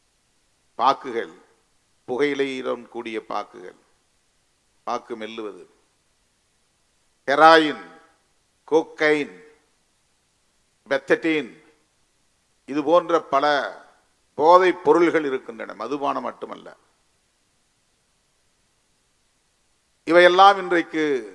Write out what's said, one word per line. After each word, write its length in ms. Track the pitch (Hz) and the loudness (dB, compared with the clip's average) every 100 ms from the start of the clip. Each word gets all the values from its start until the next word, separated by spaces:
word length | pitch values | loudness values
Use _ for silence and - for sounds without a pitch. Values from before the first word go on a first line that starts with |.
| _ _ _ _ _ _ _ - | _ _ _ _ _ _ _ -2
பாக்குகள், 520 | 123 139 139 113 87 90 _ _ _ _ _ _ - | 0 0 -6 -10 -10 -16 _ _ _ _ _ _ -10
புகையிலையுடன் 760 | 123 147 139 139 131 127 123 117 | -4 -4 -2 -6 -6 -8 -10 -10
கூடிய 240 | 117 117 110 - | -14 -10 -10 -8
பாக்குகள், 480 | 104 104 104 92 - _ _ _ _ _ _ _ _ _ _ - | -10 -10 -16 -20 -20 _ _ _ _ _ _ _ _ _ _ -10
பாக்கு 300 | 120 - 113 | -10 -10 -14
மெல்லுவது, 420 | 110 113 107 92 80 _ _ _ _ _ _ _ _ _ _ _ _ _ _ _ - | -12 -12 -14 -16 -20 _ _ _ _ _ _ _ _ _ _ _ _ _ _ _ -4
ஹெராயின், 560 | 143 160 160 151 120 90 - _ _ _ _ _ _ - | 4 6 6 4 -4 -14 -20 _ _ _ _ _ _ -4
கோக்கைன், 640 | 156 160 - 151 151 139 - - _ _ _ _ _ _ _ _ _ _ _ _ _ - | -2 -2 -4 0 0 -4 -12 -20 _ _ _ _ _ _ _ _ _ _ _ _ _ -8
பெத்தடின், 580 | 135 - 156 165 156 117 104 _ _ _ _ _ _ _ _ _ _ - | -6 -2 -2 -2 -4 -6 -14 _ _ _ _ _ _ _ _ _ _ -10
இது 100 | 143 143 | -6 0
போன்ற 300 | 175 170 165 - | 0 2 -2 0
பல 160 | 139 147 143 107 - - _ _ _ _ - | 0 0 0 -4 -10 -20 _ _ _ _ 0
போதைப் 440 | 151 180 185 170 | 6 6 6 2
பொருள்கள் 400 | 147 156 170 151 147 | 2 4 4 0 -2
இருக்கின்றன, 420 | 131 - 113 101 95 | -6 -10 -14 -14 -12
மதுபானம் 460 | 113 143 139 131 120 | -10 -8 -6 -6 -8
மட்டுமல்ல. 420 | - 113 98 90 - _ _ _ _ _ _ _ _ _ _ _ _ _ _ _ _ _ _ _ _ _ _ _ _ _ _ _ _ _ _ _ _ - | -12 -16 -18 -20 -20 _ _ _ _ _ _ _ _ _ _ _ _ _ _ _ _ _ _ _ _ _ _ _ _ _ _ _ _ _ _ _ _ 2
இவையெல்லாம் 480 | 170 180 180 196 196 | 6 6 8 6 6
இன்றைக்கு 420 | 185 175 160 160 151 135 104 | 0 -2 -2 -4 -2 -4 -6